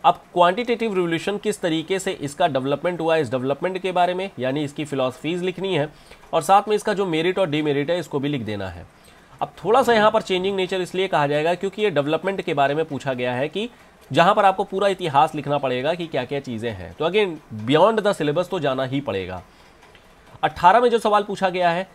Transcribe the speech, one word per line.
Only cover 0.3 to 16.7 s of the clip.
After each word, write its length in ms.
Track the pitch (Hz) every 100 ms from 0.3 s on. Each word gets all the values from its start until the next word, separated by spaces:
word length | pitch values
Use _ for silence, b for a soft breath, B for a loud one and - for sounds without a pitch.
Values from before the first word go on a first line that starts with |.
क्वांटिटेटिव 600 | 180 175 190 240 226 226
रिवोल्यूशन 440 | 185 170 165 202 202
किस 220 | 214 202
तरीके 360 | 180 160 156 190
से 120 | 190 180
इसका 260 | 135 - 175
डेवलपमेंट 520 | 131 131 143 175 170
हुआ, 160 | 160 160
इस 160 | 131
डेवलपमेंट 460 | 127 131 139 180 185
के 140 | 185
बारे 220 | 180 175
में, 160 | 180 190 -
यानी 240 | 127 139
इसकी 220 | 143 147 151
फिलॉसफीज 580 | 135 127 123 151 175
लिखनी 300 | 185 180 190 170
है, 120 | 131 B B B B
और 80 | 165
साथ 260 | 147 196 208
में 80 | 208
इसका 180 | 214
जो 120 | 196 196
मेरिट 340 | 156 175 190
और 100 | 185
डिमेरिट 400 | 151 151 139 143
है 100 | 175
इसको 200 | 147 147
भी 100 | 143
लिख 120 | 147
देना 260 | 107 104 95
है। 160 | 87 80 - B B B B
अब 100 | - -
थोड़ा 180 | 170 254
सा 100 | 240
यहाँ 180 | 226 214
पर 100 | 220
चेंजिंग 340 | - 185 190 196
नेचर 260 | 185 190
इसलिए 260 | 180 185 190
कहा 200 | 165 143
जाएगा 260 | 147 165
क्योंकि 280 | 180 196 -
ये 80 | 208
डेवलपमेंट 520 | 147 143 160 185 196
के 120 | 180
बारे 220 | 147 139 147
में 80 | 156
पूछा 280 | 135 139
गया 200 | 127 123
है 140 | 123 151
कि 200 | 190 233 B B B -
जहाँ 220 | 135 170 214
पर 100 | 196
आपको 180 | 190
पूरा 240 | 196 190 202
इतिहास 480 | 185 175 139 165 151
लिखना 220 | 135 143
पड़ेगा 360 | 135 127 143
कि 140 | 175 165
क्या-क्या 320 | 139 123 143
चीज़ें 320 | 135 113 117